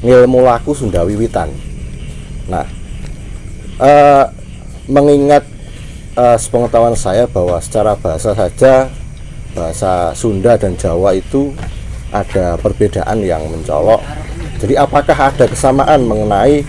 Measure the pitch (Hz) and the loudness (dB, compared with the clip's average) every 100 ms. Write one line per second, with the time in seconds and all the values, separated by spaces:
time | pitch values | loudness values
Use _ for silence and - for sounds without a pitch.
0 | 117 127 123 127 127 117 - 143 120 87 | 6 6 6 6 4 2 -2 -4 -2 0
1 | 85 104 113 98 78 69 - - - - | -2 -2 -2 -2 -4 -8 -12 -12 -12 -12
2 | - - - - - 90 - - - - | -12 -14 -12 -12 -6 -6 -6 -10 -12 -10
3 | - - - - - - - - 135 147 | -10 -12 -12 -12 -12 -14 -14 2 6 8
4 | 143 139 135 - - - - - - 139 | 8 6 4 -2 -16 -16 -16 -14 0 2
5 | 147 143 143 147 143 - - - - - | 4 4 6 4 2 -16 -16 -14 -14 -14
6 | - - 123 117 - 123 117 113 117 113 | -8 2 4 4 2 -2 0 2 2 0
7 | - 98 123 98 87 87 - 110 107 101 | 0 0 0 0 0 -2 -2 0 0 0
8 | 87 80 110 101 92 - 131 131 131 - | -2 -2 -2 0 -2 4 4 6 2 -6
9 | - - - - - - 82 80 98 90 | -14 -14 -14 -14 -12 -8 -6 -4 -2 0
10 | 85 - 117 98 110 113 101 87 92 85 | -2 -2 -4 0 2 2 0 -2 -2 0
11 | 98 95 - 139 139 135 - - - - | 2 0 -2 -2 -2 -6 -10 -10 -10 -12
12 | - 104 95 95 90 85 104 - 104 95 | -6 -6 -4 -2 -2 -2 -2 0 0 0
13 | - 110 95 80 78 82 76 76 87 113 | -4 -2 -2 -2 -4 -8 -4 0 2 2
14 | - - - - - - - 135 143 143 | 0 -10 -10 -10 -8 -6 -2 2 2 2
15 | 143 143 139 135 117 120 139 135 131 147 | 2 2 2 2 2 2 0 2 4 4
16 | 120 107 107 101 120 147 | 2 0 0 2 4 2